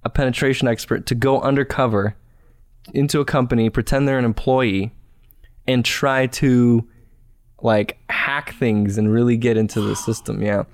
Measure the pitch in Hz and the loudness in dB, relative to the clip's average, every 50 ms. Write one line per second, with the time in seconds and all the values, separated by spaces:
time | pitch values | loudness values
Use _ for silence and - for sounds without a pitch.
0 | - 110 - - 139 131 123 - - 135 131 - - 127 117 107 - - 120 - | -8 -2 -2 0 0 0 0 0 0 0 0 2 0 0 0 -2 -2 -4 -4 -4
1 | - - 131 120 117 135 135 139 - 135 139 139 139 127 - - 135 123 110 101 | -2 -4 -4 0 2 2 2 2 2 0 0 0 -2 -2 -2 -2 0 0 0 0
2 | 98 107 107 - - - _ - _ _ - _ - _ _ - - - - - | 0 -2 -4 -6 -18 -20 _ -20 _ _ -20 _ -20 _ _ -20 -20 -6 -2 0
3 | 139 143 - 151 143 - - 143 127 123 127 117 113 113 - - 113 - - 135 | 0 0 0 0 -2 0 0 0 0 2 2 2 2 2 0 -2 -2 0 0 0
4 | 143 139 135 131 123 117 110 - - - 131 131 131 117 95 98 95 113 - - | 0 0 0 0 0 0 -2 -2 -2 0 2 2 2 0 0 -2 -4 -4 -8 -14
5 | - - - _ - - - - - - - - - - 131 123 117 - - - | -20 -20 -20 _ -20 -20 -20 -20 -20 -20 -20 -14 -4 -2 0 0 0 -2 -2 -2
6 | - 139 135 131 131 123 123 - - 139 127 123 123 120 120 117 113 - _ - | 0 0 2 2 0 -2 -2 0 2 4 4 4 6 4 4 2 2 -2 _ -20
7 | - - - - - - - _ _ _ - _ - 117 110 107 104 - - _ | -20 -20 -20 -20 -20 -20 -20 _ _ _ -20 _ -2 0 2 2 0 -2 -6 _
8 | - _ - - - 135 139 143 151 - - - 143 120 107 104 104 101 98 110 | -10 _ -6 -4 -4 -4 -4 -6 -8 -10 -8 -4 -2 0 2 2 0 0 0 0
9 | 107 107 107 117 120 123 120 113 117 120 117 110 110 104 - 110 104 104 104 - | 0 2 2 2 2 2 2 2 2 0 2 2 0 0 -2 -4 -4 -2 -4 -4
10 | - - 117 - - - 101 101 107 104 101 101 95 - | -4 -6 -6 -6 -6 -8 -6 -4 -4 -2 -2 -2 -4 -6